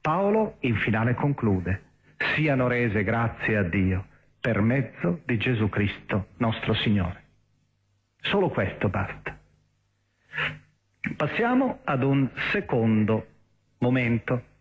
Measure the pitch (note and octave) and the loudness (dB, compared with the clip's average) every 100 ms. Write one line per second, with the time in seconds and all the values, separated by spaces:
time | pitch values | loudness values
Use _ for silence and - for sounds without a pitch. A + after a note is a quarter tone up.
0 | - E3 G3 A3 G#3+ - C3 A2 - A2 | -2 0 2 2 0 -2 -2 -2 0 0
1 | A2+ B2 C#3+ C#3 A2+ F#2+ F2 F#2+ - _ | 0 0 0 0 0 0 0 -4 -6 _
2 | _ _ - - D#3 C3+ B2+ B2 A#2+ G#2 | _ _ -2 0 0 2 2 2 0 0
3 | G2+ A2+ A#2 - - G#2+ F#2 G2 F#2 F#2 | 0 0 0 -2 -2 0 0 2 2 0
4 | - _ _ _ - G#2+ A2 C3 A#2+ - | -4 _ _ _ -2 2 2 2 -2 -2
5 | F3 E3+ - A#2+ B2+ A#2+ G#2+ - G2+ - | -2 -2 -2 -2 0 0 0 0 -2 -2
6 | - G#2+ F#2+ - A#2 A2 - G#2 - G#2 | -4 -4 -4 -4 -2 -2 -2 0 2 2
7 | F2 - - _ _ _ _ _ _ _ | 0 -6 -16 _ _ _ _ _ _ _
8 | _ _ - G3+ F3+ - F#2+ - G#2 F#2 | _ _ -2 2 2 0 -4 -2 -2 -2
9 | F#2 - - - _ _ _ _ _ _ | -6 -8 -12 -14 _ _ _ _ _ _
10 | _ _ _ - D3+ - - _ _ _ | _ _ _ -8 -6 -8 -18 _ _ _
11 | - - D3+ - A#3 B3+ C4 - - C#3 | -10 -4 -4 0 2 2 2 -2 -4 0
12 | C3+ C#3 C3 - - G#3 - B2+ A2+ A2 | 2 2 0 -2 -4 -2 0 0 4 4
13 | G#2+ A2 - _ _ _ _ _ B2 B2+ | 4 0 -2 _ _ _ _ _ 0 2
14 | A#2+ A#2 - B2+ - _ | 2 0 0 -4 -4 _